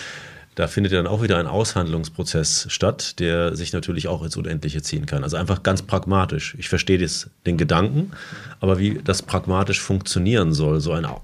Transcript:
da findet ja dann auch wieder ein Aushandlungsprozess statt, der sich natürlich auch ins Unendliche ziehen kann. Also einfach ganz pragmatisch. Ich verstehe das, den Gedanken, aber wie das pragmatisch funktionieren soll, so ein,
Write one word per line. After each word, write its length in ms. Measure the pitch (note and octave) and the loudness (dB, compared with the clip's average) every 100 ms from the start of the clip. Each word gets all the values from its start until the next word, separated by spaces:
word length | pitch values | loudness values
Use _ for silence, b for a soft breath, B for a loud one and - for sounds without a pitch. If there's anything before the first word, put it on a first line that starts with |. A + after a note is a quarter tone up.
| B B B B B - | B B B B B -4
da 120 | E2 | -2
findet 240 | - G2 | 2 2
ja 60 | F2+ | 2
dann 60 | F2 | 2
auch 160 | G#2+ | 2
wieder 140 | A#2 F2 | 2 2
ein 100 | D#2+ | 2
Aushandlungsprozess 1160 | F2+ A2 G2 E2+ E2 D#2+ - E2+ E2 D#2 - - | 0 0 0 0 -2 -4 -6 -2 0 2 0 -2
statt, 500 | - F#2+ - - - | 0 0 0 -4 -2
der 360 | F2 E2+ E2+ D#2+ | 0 2 0 -2
sich 160 | E2+ | -4
natürlich 380 | F2+ F2 E2+ E2+ | -4 -2 -2 -2
auch 140 | E2+ | -4
ins 120 | D#2+ - | -4 -4
Unendliche 460 | E2 D#2+ D2+ D2+ | -4 -4 -4 -4
ziehen 240 | - D2 D2 | -4 -4 -2
kann. 180 | C#2+ | -2
Also 140 | C#2 D#2+ | -2 -2
einfach 260 | F2+ F#2+ | 0 0
ganz 200 | F#2+ F#2+ | 2 0
pragmatisch. 720 | - F#2+ F#2 G2 F#2 D2+ - - | 0 -2 2 2 2 -2 -6 -8
Ich 100 | - | -2
verstehe 300 | F2+ - F#2 | 0 2 2
das, 320 | E2+ - - - F2+ | 2 -4 -10 -6 -2
den 100 | E2+ | 0
Gedanken, 560 | D#2 E2 G#2+ C#3 G3 B B B B - | 4 4 4 2 -2 B B B B -2
aber 180 | F#2+ F#2 | 2 4
wie 220 | G#2 - | 2 0
das 200 | - F#2 | 0 -2
pragmatisch 580 | - F#2+ F2+ F#2 G2 F#2+ | 0 -2 2 2 2 0
funktionieren 720 | - G2 - F#2+ F2+ A#2 E2 | 0 -2 0 0 4 4 4
soll, 280 | D2+ D2+ D#2 | 2 2 2
so 100 | D2+ | 0
ein, 140 | D#2+ C2+ B1 | -2 -2 -6